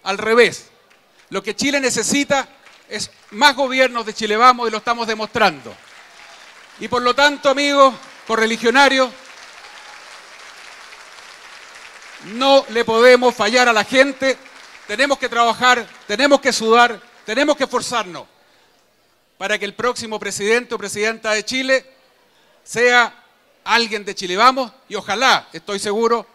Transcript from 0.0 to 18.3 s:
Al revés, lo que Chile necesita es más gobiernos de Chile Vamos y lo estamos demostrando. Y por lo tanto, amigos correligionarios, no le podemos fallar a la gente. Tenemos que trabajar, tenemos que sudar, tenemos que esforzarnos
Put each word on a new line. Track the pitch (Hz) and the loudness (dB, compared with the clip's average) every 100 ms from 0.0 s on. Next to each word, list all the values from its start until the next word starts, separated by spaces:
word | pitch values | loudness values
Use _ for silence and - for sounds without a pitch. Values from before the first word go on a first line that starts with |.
Al | 190 202 | -6 -6
revés, | 214 233 208 135 - _ _ _ _ _ _ | 0 4 2 0 -20 _ _ _ _ _ _
lo | 190 | -8
que | 208 208 | -8 -6
Chile | 277 285 | -4 -2
necesita | 262 - 208 285 285 277 240 _ - _ _ | -2 -4 -2 -2 0 -2 -2 _ -20 _ _
es | 208 - _ _ | -12 -12 _ _
más | 208 285 254 | 0 0 2
gobiernos | 269 262 262 240 220 | -2 0 0 -2 -8
de | |
Chile | - 214 214 | -8 -4 4
Vamos | 247 247 233 | 4 4 -4
y | |
lo | 214 | -4
estamos | 240 233 226 | -6 -6 -4
demostrando. | 220 214 233 202 143 120 - - - - - - - - - - - | -6 -6 0 0 0 -18 -20 -20 -20 -20 -20 -20 -20 -20 -20 -20 -14
Y | 214 | -4
por | 240 | -2
lo | 247 | 0
tanto, | 247 294 285 285 | 4 2 2 -2
amigos | 269 285 285 269 214 - - - | 0 0 4 4 2 -18 -20 -6
correligionarios, | 226 220 226 226 254 277 262 254 190 - - - - - - - - - - - - - - - - - - - - - - - - - - - - - - | -2 0 0 2 4 4 2 -2 -4 -20 -20 -20 -20 -20 -20 -20 -20 -20 -20 -20 -20 -20 -20 -20 -20 -20 -20 -20 -20 -20 -20 -20 -20 -20 -20 -20 -20 -20 -20
no | - 226 269 277 262 | -14 -2 4 4 2
le | 220 | -4
podemos | 226 226 247 247 247 | 0 4 6 6 4
fallar | 233 208 247 247 | 0 0 2 2
a | |
la | 220 | 2
gente. | 202 262 277 269 269 247 - - - - - | 0 2 2 0 -4 -4 -10 -20 -20 -20 -12
Tenemos | 208 285 269 | -4 -2 -2
que | 247 | -2
trabajar, | 233 233 214 247 247 202 - - | 0 0 2 2 2 -2 -18 -8
tenemos | 208 285 277 | -2 2 2
que | 269 | 2
sudar, | 226 220 233 240 208 - _ | -2 2 4 4 0 -18 _
tenemos | - 226 294 294 | -8 -2 0 0
que | |
esforzarnos | 262 247 - 240 185 156 - | -2 -4 -4 -6 -6 -14 -20